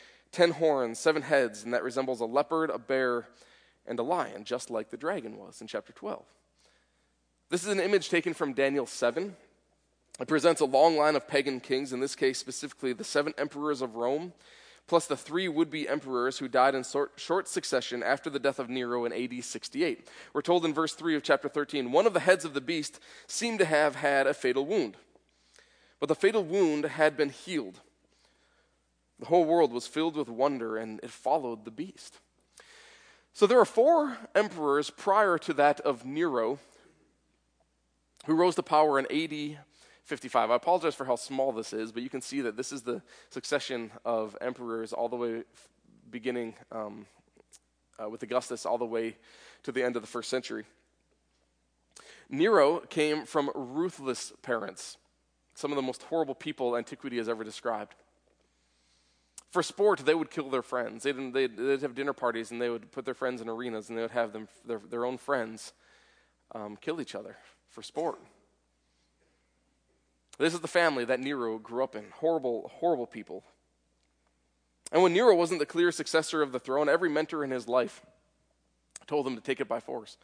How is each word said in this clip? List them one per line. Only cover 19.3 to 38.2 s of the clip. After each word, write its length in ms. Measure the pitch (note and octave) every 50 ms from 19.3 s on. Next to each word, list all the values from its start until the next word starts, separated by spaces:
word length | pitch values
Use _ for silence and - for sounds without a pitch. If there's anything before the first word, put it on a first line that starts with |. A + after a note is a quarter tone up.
| B2 B2
sixty-eight. 680 | A#2 - - A#2 - - - C3+ F3 E3 A#2 - - - - - - - -
We're 80 | D3 D3
told 240 | - F3 F3+ E3
in 80 | D#3+ D3
verse 180 | D3+ D#3+ D#3 -
three 220 | - D#3 E3+ D#3
of 60 | D3 -
chapter 260 | - D3 C#3 - C#3+
thirteen, 420 | - D#3 D3 - - C#3+ B2+ A#2+
"One 160 | B2+ D#3+ G#3
of 60 | A3+ F#3+
the 80 | E3+
heads 240 | B2+ F3+ F#3 F#3 D3+
of 80 | E3 C#3
the 80 | C#3+
beast 400 | C3 A#2+ E3+ D#3+ D3 - - - - - - - -
seemed 340 | - - - A3 A#3 A3+ G#3
to 40 | F#3+
have 320 | D#3+ D#3 D3 D3+ D3 C3
had 300 | - D3 C#3+ C#3+ C#3 C3+
a 80 | C3+ D3
fatal 320 | - - B2+ B2 C3+ C#3
wound. 300 | D3 G#3 G#3+ C#3+ G#2+ F#2+ - - _ _ _ _ _ _ _ _ _ _ - - _ _ _ _ _ _ -
But 100 | - -
the 40 | D#3+
fatal 300 | - - G3+ A3 A3+ F#3
wound 400 | D3+ E3+ G3+ F#3+ D#3+ D3+ D3 D3
had 320 | D3+ C#3+ D#3 D#3 D#3 D3+
been 140 | D#3 D3+ C#3+
healed. 500 | C3+ - - F3+ F#3 D3+ A#2 F#2+ F#2 - - _ _ _ _ _ _ _ _ _ _ _ _ _ _ _ _ _ _ _ _ _ _ _ _ _ _ -
The 60 | -
whole 200 | - E3 F3+ E3
world 260 | D#3 E3 E3+ D#3+ C3+ A#2+
was 140 | A#2+ -
filled 300 | - - D3+ D#3+ E3 D#3
with 120 | D3+ C#3+ A#2
wonder, 480 | A#2 A2 C3 D3 C#3+ B2+ A#2 A2+ A2
and 240 | A2 A2+ A2+ A2 - -
it 80 | A#2
followed 540 | - - - B2+ D3 E3 C3+ A#2+ A#2 G#2+ G#2+
the 60 | A#2
beast." 480 | A2+ A#2 D#3+ F#3+ - - - - - - _ _ _ _ _ _ _ - - - - - - - - - - - - _ _ _ -
So 140 | - G#3
there 140 | G3+ A#3+ B3
are 40 | A3
four 540 | - - A3 A#3+ D4 E4+ D#4+ D4+ C#4+ A#3+ A#3 A3+ - -
emperors 560 | G3 G#3 G3+ F3+ E3+ D3+ D3 C#3 D3 D3 -
prior 480 | - - - G3+ F#3+ G#3 G#3+ G3 F3 D#3+
to 160 | - - D#3
that 260 | C3+ C#3+ D3 D#3 -
of 240 | - - C3+ A2+ A#2+
Nero 540 | C3 C#3 D#3 E3+ E3 C3+ A#2+ A2+ A2+ C#3 C#3+ - _ _ _ _ _ _ _ _ _ _ _ _ _ _ _ _ _ _ _ _ _ _ _ _ _ _ _ _ _ _ _